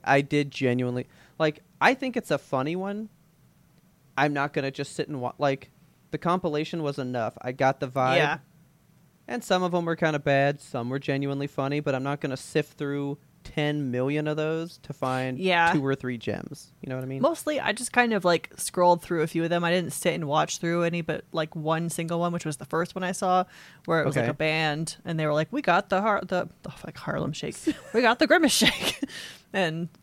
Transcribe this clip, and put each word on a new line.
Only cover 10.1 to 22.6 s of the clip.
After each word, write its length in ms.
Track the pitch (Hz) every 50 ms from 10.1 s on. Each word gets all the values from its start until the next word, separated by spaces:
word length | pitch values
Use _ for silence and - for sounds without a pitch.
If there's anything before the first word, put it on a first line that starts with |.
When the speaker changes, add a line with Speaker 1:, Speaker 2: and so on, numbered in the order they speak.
| 151 143
Speaker 1:
bad, 420 | - 147 139 139 139 143 143 -
some 280 | - - - 123 117 123
were 100 | 131 143
genuinely 480 | - - 139 139 139 139 139 139 143
funny, 340 | 147 - - 135 139 143 147
but 120 | 147 147 135
I'm 100 | 131 131
not 180 | 139 143 143
gonna 160 | - 139 127
sift 400 | - - - - 156 147 - -
through 400 | - 147 139 143 143 143 143 143 - _ _ _ _ -
ten 480 | - - 156 147 147 147 147 143 127
million 360 | 123 123 127 139 147 151 151
of 80 | 151 151
those 420 | 156 151 156 160 165 165 170 - -
to 120 | - -
find 460 | 143 - 135 131 131 127 131 131 127 143
Speaker 2:
Yeah. 320 | 185 185 175 170 165 165
Speaker 1:
two 140 | 160 151 135
or 100 | 135 135
three 220 | 135 - 127 123
gems. 560 | 113 - 107 - - - - 143 - - - _ _
You 80 | - 135
know 60 | 127
what 80 | 131 131
I 20 |
mean? 140 | 131 135 135
Speaker 2:
Mostly, 400 | 240 320 330 - - 302 302 -
I 100 | - -
just 220 | 208 233 247 - -
kind 180 | 247 240 233
of, 140 | 220 196 175
like, 260 | 175 170 160 - - -
scrolled 440 | - - - - 180 180 175 175 170
through 200 | - - 175 160
a 60 | 156
few 140 | 160 - 165
of 80 | 165 165
them. 140 | 175 175 175
I 80 | 170
didn't 220 | 175 185 170 - -
sit 200 | - - 175 165
and 120 | 175 160
watch 300 | 139 147 156 156 - -
through 260 | - 175 170 170 175 170
any, 160 | 170 170 170
but, 220 | 165 - 151 - - _
like, 240 | - 160 156 160 -
one 340 | 165 151 156 160 165 170 165
single 300 | - - 165 165 170 170
one, 140 | 175 175 170
which 100 | 170 -
was 120 | 156 147
the 80 | -